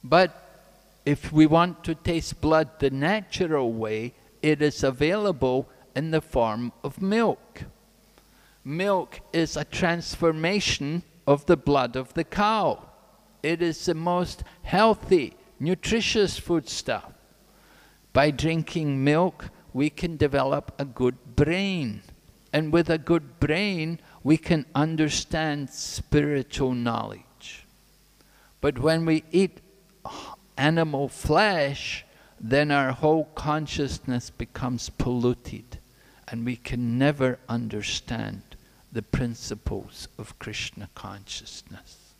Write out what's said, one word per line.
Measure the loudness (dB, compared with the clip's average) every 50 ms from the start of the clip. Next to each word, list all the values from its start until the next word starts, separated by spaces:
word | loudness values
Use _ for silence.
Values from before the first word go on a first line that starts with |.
| -2
But | 4 4 4 4 4 0 -10 -20 -20 -20 -20 -20 -20 -20 _ _ _ _ _ _
if | -2 -2 0 -2 0 6
we | 6 6
want | 8 8 4 4 2 0 -8 -8
to | -8 -8
taste | -6 -4 -4 -2 -2 -4 -6 -8 -4
blood | 0 2 2 2 2 0 -4 -2
the | -2 0
natural | 0 0 0 0 0 0 -4 -8 -4 -4 -2 0 2 0 0 0 0
way, | -2 -4 -4 -4 -4 -6 -8 -12 _ _ _ _ _ 0
it | 0 2 4 2
is | 0 0 2 0
available | 0 0 2 0 0 2 0 0 -2 0 0 0 2 2 0 -2 -4 -12 -20 -20 _ _
in | -6 -4 0
the | -2 -2
form | -2 0 0 2 2 2 0 -2 -6 -6 -8 _ -12
of | -10 -8 -4
milk. | -2 0 2 2 2 2 0 -2 -8 _ _ -16 -16 -16 -16 _ _ _ _ _ _ _ _ -20 _ _ _ _ _ _ _ _ _
Milk | -8 -6 -2 0 0 0 0 0 -4 -12 -20 -16 -4 -2
is | -2 0 0 -2
a | -8 -8
transformation | -6 -4 0 0 0 0 0 -4 -8 -6 0 2 2 2 2 0 0 0 0 0 0 -2 -2 -2 -4 -4 -4 -6 _ _ _ _
of | 2 2 2 6
the | 2 2
blood | 4 4 2 2 2 2 0 -4
of | -6 -8 -6 -4
the | -6 -6
cow. | -4 0 0 2 2 2 2 2 0 0 -2 -8 -20 -20 _ _ _ _ _ _ _ _ _ -2
It | -2 0 0 0
is | -2 -2 -2 -2
the | -2 -2
most | 0 0 0 0 0 0 -2 -6 -10 -12 -14 -14 _ -8
healthy, | -2 2 4 4 4 4 2 2 2 2 2 2 0 -10 -16 -20 _ _ _
nutritious | -2 -2 -2 -2 -2 -2 0 0 0 0 2 2 0 0 0
foodstuff. | -8 -4 -2 -2 -2 -2 -4 -10 -8 -6 -6 -6 -6 -6 -12 -20 _ _ _ _ _ _ _ _ _ _ _ -20 -20 -20 _ _ _ _ _ _
By | 4 4 4 4
drinking | 2 0 0 0 0 -2 -2 -4 -2 -2 0 0 2 2
milk, | 4 4 4 4 2 0 -6 -18 -18 -18 -20 _ -10 -2
we | -2 -2 0
can | -2 -4 -6 -6 0
develop | 0 0 2 2 2 2 2 0 -2 -4 -8 -8 -8
a | -8
good | -8 -4 0 0 0 0 -2 _ -6 2
brain. | 2 2 2 2 0 -2 -2 -2 -2 -4 -4 -6 -8 -12 -20 -20 _ _ _ _ _ _ _ -2
And | -2 0 4 4
with | 4 4 4
a | 0 -2
good | 2 2 2 2 2 -4 -4 -2
brain, | 0 0 2 0 0 -2 -2 -2 -2 -4 -6 -8 _ -20 -20 -8 2
we | 2 2
can | 2 4 2 0 0 0 -2 0
understand | 0 0 2 2 2 0 2 0 -4 -4 -4 -4 -2 -2 -2 -2 -4 -6 -10
spiritual | -10 -12 -12 -10 -8 -10 -4 _ 2 4 4 4 0 -2 -2 -4 -2 0 0 0 0
knowledge. | 0 0 -2 -2 -2 -4 -6 -10 -14 -18 _ _ _ -20 -20 -20 -20 -20 _ _ _ _ _ _ _ _ _ _ _ _ _ _ _ _ _ _ _
But | -2 -2 0 2
when | 2 2 2 2 2
we | 2 2 2 0 2
eat | 2 2 2 2 0 -10 _ _ _ _ _ _ _ _ _ -16 -14 -14 -16 -16 -18 _ _ _ _
animal | 0 2 2 4 4 2 0 0 -2 -4 -4
flesh, | -6 -6 -2 2 2 4 4 2 2 0 0 -2 -2 -6 -8 -8 -8 -10 -12 _ _ -20 -20 _ _ _
then | -4 0 2 2 4 4 2
our | 2 2 2
whole | -2 0 2 4 4 4 0 -4 -8
consciousness | -8 -4 -2 -2 -2 -2 -4 -4 -4 -2 -2 -4 -8 -6 -4 -4 -4 -4 -8
becomes | -10 _ -12 -10 _ -6 -6 -4 -4 -4 -6 -10
polluted, | -6 _ -2 -2 0 2 2 0 0 0 -6 -14 -14 -14 -14 -16 -20 -20 -20 _ _ _ _ -20 -20 -20 _ -12
and | -8 -6 -4
we | -6 -6
can | -6 _ -8 -4 -2 -2 0 2
never | 2 2 2 2 2 0 0 0 -2 -6 -4
understand | -4 -4 -4 -4 -6 -6 -6 -6 -8 -8 -8 -8 -6 -6 -6 -6 -8 -12 -16 _ -20 -20 -20 _ _ _ _ _ -10
the | -10 -6
principles | _ -4 -2 -2 -4 -6 -8 -10 -12 -12 -8 _ -6 -6 -6 -8 -12 -18 -18 -20 -20 _
of | -16 -16 -16 -16 _
Krishna | -12 -10 -8 -8 -10 -10 -10 -14 -16 -16 _
consciousness. | -16 -14 -14 -14 -16 -16 -14 -14 -14 -14 -16 -18 -18 -18 -18 -20 -20 -20 -20 -20 -20 _ _ _ _